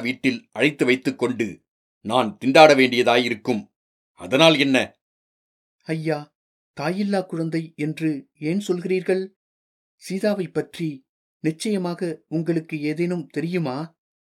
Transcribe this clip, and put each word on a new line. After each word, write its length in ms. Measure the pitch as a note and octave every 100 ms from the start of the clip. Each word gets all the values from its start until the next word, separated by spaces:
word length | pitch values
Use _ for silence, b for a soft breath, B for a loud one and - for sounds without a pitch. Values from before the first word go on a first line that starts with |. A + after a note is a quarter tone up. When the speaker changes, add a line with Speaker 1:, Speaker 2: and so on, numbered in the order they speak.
Speaker 1:
வீட்டில் 400 | A#2+ C3 C3+ A#2 -
அழைத்து 340 | - C#3+ D3
வைத்துக் 340 | B2+ B2+ C#3+ C3
கொண்டு 280 | B2 A2+ G#2+ E2 _ _ _ _
நான் 260 | G2+ B2 A2
திண்டாட 360 | G#2 B2+ D#3+ D#3
வேண்டியதாயிருக்கும். 880 | C#3 B2+ A#2+ A#2+ B2 A#2+ A2+ - A2 - _ _ _ _ -
அதனால் 360 | - C#3 E3 D3
என்ன? 180 | C#3 B2+ G2 _ _ _ _ _ _ _ _ _ -
Speaker 2:
ஐயா, 320 | D#3+ D#3 D3 D3 _ _ _ _ -
தாயில்லா 440 | D3+ F#3 G#3 G3
குழந்தை 400 | F#3 E3 E3 E3 E3 -
என்று 340 | D3+ D3+ D#3+ C#3 - -
ஏன் 220 | D3+ F#3+
சொல்கிறீர்கள்? 640 | G#3 F3+ F3 F#3 F3+ F#3 F#3+ _ _ _ _ _ _ _
சீதாவை 440 | - F#3 G#3+ G3 D#3+
பற்றி 400 | D#3 D3+ - D#3+ C#3 _ _ _ _
நிச்சயமாக 560 | D3+ D#3 A3 G3+ F3 E3+ F3 D#3 -
உங்களுக்கு 480 | D#3 D#3+ E3 D#3+ D#3
ஏதேனும் 460 | D3 D#3 F3 F3+ -
தெரியுமா? 500 | D3+ E3+ F3+ D3 C3 E3 _ _ _